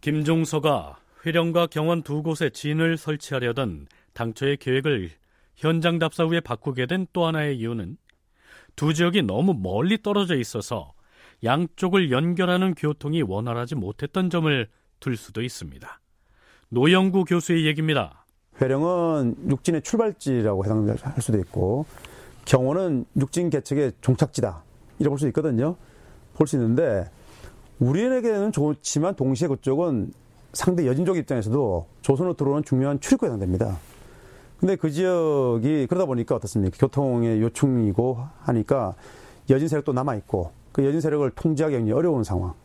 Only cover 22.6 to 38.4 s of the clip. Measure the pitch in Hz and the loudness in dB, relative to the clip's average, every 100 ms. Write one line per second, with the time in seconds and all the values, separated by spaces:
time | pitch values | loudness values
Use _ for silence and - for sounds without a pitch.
22.6 | 131 160 185 135 123 - 135 170 175 151 | 4 0 0 -2 -2 -2 -2 0 0 0
23.6 | - 139 139 - - 127 147 - 110 85 | -2 0 0 -2 0 2 2 0 -4 -4
24.6 | - - - - 143 139 143 - 156 113 | -18 -20 -20 -2 -2 0 0 0 0 0
25.6 | 143 175 - - - - - - 156 139 | 0 -2 -12 -20 -20 -20 -20 0 2 2
26.6 | 113 120 127 101 85 - - - - - | 2 2 2 0 -4 -12 -20 -20 -20 -20
27.6 | - - 123 151 240 254 233 214 202 202 | -20 0 2 2 2 0 0 0 0 0
28.6 | 151 147 - - 170 202 131 131 165 135 | -2 -2 -2 0 0 0 -2 0 0 -2
29.6 | - 139 175 127 92 - - - - - | 0 0 0 0 -4 -8 -20 -20 -16 -2
30.6 | - 180 139 131 175 180 135 131 107 127 | 0 2 2 2 0 0 -2 -2 0 0
31.6 | 123 90 85 - - 135 180 165 139 143 | 0 -2 -4 -12 -2 0 0 0 0 0
32.6 | 147 131 135 143 - 262 202 113 95 92 | 0 0 0 -2 2 2 2 -2 -2 0
33.6 | 113 98 - - - - - - - - | 0 -4 -10 -20 -20 -20 -20 -20 -20 -2
34.6 | 180 190 160 147 185 180 160 143 131 117 | 0 0 -2 0 2 2 2 2 2 2
35.6 | 120 156 127 180 175 127 117 123 98 110 | 2 0 0 0 0 0 0 -2 -2 0
36.6 | 95 - 135 - 139 123 117 110 113 113 | 0 2 0 2 0 0 0 2 0 0
37.6 | 139 123 110 98 123 120 135 - | 0 2 2 2 0 -2 -10 -8